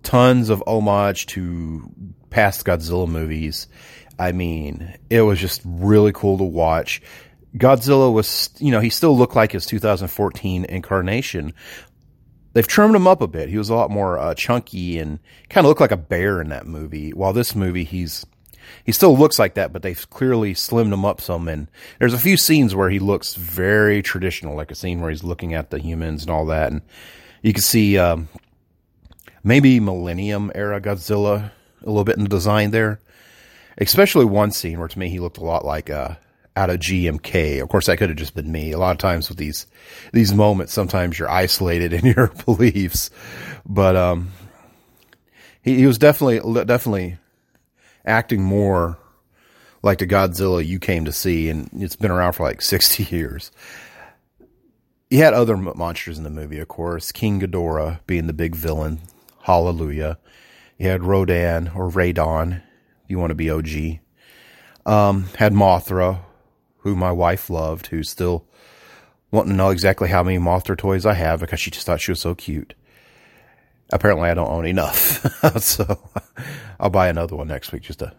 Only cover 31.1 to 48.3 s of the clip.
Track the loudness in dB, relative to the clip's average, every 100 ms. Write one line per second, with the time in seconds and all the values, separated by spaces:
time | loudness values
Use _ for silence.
31.1 | 0 0 0 -4 _ _ _ -2 0 0
32.1 | 0 0 0 2 2 2 0 0 -4 _
33.1 | _ _ -20 _ _ _ -4 0 4 6
34.1 | 6 4 4 0 -2 -8 -8 -10 -8 -8
35.1 | -6 -8 -8 -4 -4 -4 -6 -6 -8 -8
36.1 | -12 _ _ _ -2 -2 -2 -2 0 0
37.1 | -4 -2 -2 0 -4 0 0 2 0 0
38.1 | -2 -8 -8 -6 -6 -6 -2 -2 0 0
39.1 | -2 -4 -8 -8 -10 -14 _ -20 -20 -2
40.1 | 2 4 6 4 2 -2 -4 -2 -2 -2
41.1 | -4 -2 0 0 0 0 0 0 2 4
42.1 | 4 2 0 -2 4 2 2 -4 -4 -8
43.1 | -12 -20 -18 -16 -16 -4 2 4 4 2
44.1 | -2 -6 -14 -20 _ _ _ _ _ _
45.1 | _ _ _ -20 _ 0 6 6 8 4
46.1 | 6 0 0 0 -2 0 0 0 -4 -4
47.1 | -10 _ _ _ _ _ _ _ _ 0
48.1 | 0 0